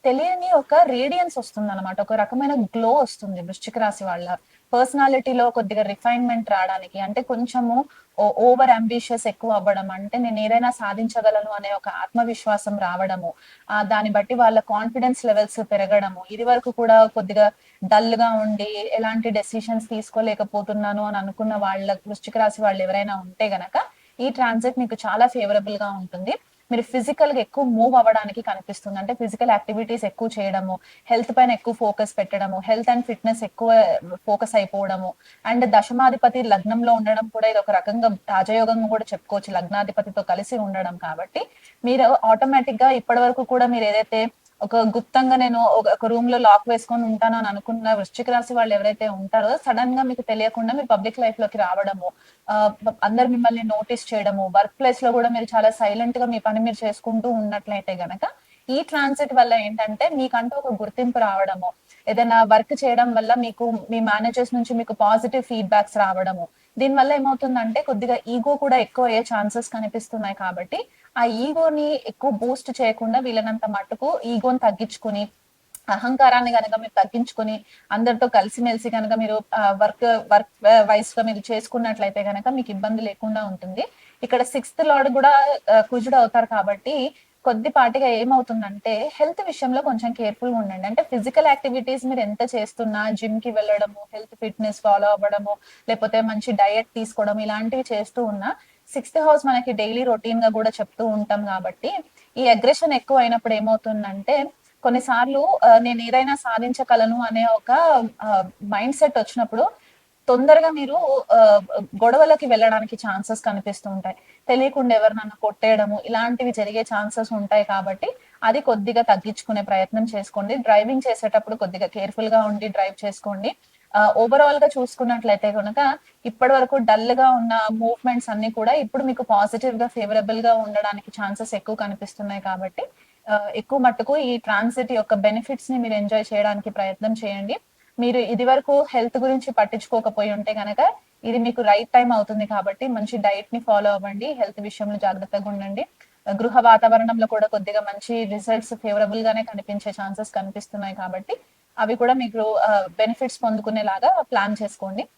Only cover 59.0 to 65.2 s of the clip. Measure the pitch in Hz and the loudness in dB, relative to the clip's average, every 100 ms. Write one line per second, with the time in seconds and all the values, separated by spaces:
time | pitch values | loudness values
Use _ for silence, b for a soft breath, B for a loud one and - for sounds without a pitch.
59 | 277 277 277 262 233 233 208 220 214 214 | -2 -2 2 4 4 2 0 -4 -6 -2
60 | 311 302 254 233 240 285 277 214 208 - | -2 0 -2 -2 -2 -6 -6 -6 -6 -4
61 | 247 240 214 196 190 185 180 _ b b | -2 0 0 0 -2 -2 -8 _ b b
62 | - 220 240 226 214 220 220 294 269 240 | -4 0 4 4 8 6 4 -2 2 2
63 | 240 226 220 247 233 - 233 220 180 226 | 2 0 2 0 0 -4 -4 -4 -4 -2
64 | 220 208 226 240 247 247 233 233 226 220 | 0 0 0 -2 -2 -2 -2 -4 -4 0
65 | 208 220 | 4 4